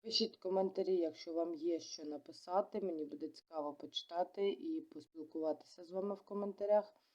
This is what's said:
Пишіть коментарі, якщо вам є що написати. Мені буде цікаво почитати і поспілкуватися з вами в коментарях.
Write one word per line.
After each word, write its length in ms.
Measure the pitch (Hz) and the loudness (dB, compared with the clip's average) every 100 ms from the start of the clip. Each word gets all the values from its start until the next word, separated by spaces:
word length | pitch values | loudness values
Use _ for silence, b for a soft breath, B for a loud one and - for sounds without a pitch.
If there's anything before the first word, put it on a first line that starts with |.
Пишіть 320 | 220 226 220 - | -2 2 2 0
коментарі, 600 | 185 190 190 190 185 185 | 0 4 4 2 4 4
якщо 360 | 160 156 170 | 4 0 -4
вам 220 | 165 170 | 0 0
є 260 | 156 170 165 | 0 0 0
що 240 | - - | -2 -8
написати. 760 | 151 147 - 160 - 185 202 214 | -8 -8 -10 -16 0 0 2 -2
Мені 240 | 190 160 | -2 -2
буде 240 | 147 151 156 | -4 -6 -8
цікаво 440 | - - 160 147 | -10 -8 -4 -4
почитати 760 | 147 147 - - 170 180 - 196 | -6 -8 -8 -4 -2 0 0 0
і 320 | - 160 160 | 0 -2 -4
поспілкуватися 1040 | 160 151 - 160 156 160 156 151 - - | -6 -12 -14 -14 -8 -2 0 -2 -6 -20
з 60 | 170 | -8
вами 240 | 185 202 | -4 -4
в 80 | 196 | -4
коментарях. 600 | - 202 202 196 202 208 202 b b | -6 -4 -4 0 4 6 4 b b